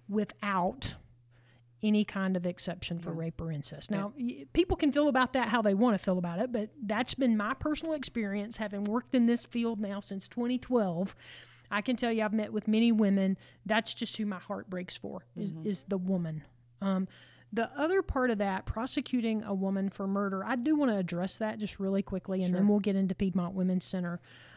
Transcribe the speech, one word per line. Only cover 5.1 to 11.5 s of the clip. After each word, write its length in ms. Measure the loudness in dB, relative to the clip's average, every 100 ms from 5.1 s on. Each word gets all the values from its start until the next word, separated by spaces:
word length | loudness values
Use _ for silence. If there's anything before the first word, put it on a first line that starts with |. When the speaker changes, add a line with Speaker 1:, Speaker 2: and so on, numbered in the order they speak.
| 4 2
Speaker 1:
that 160 | 2 2
how 120 | 2
they 120 | 4
wanna 240 | 6 4 4
feel 200 | 2 0
about 220 | 0 -2
it, 120 | -2
but 180 | -2 -4 -6
that's 320 | -2 0 0
been 220 | 2 4 4
my 160 | 2
personal 400 | -2 -2 -2 -2
experience, 640 | -4 -4 -4 -2 -2 -4 -6
having 260 | -6 -4 -2
worked 280 | -2 2 4
in 100 | 4
this 200 | 2 -2
field 340 | -4 -2 -2
now 200 | -4 -6
since 280 | -8 -10 -8
twenty 280 | -4 -2 -2
twelve. 580 | 0 2 2 0 -4 -6 -18 -20 -20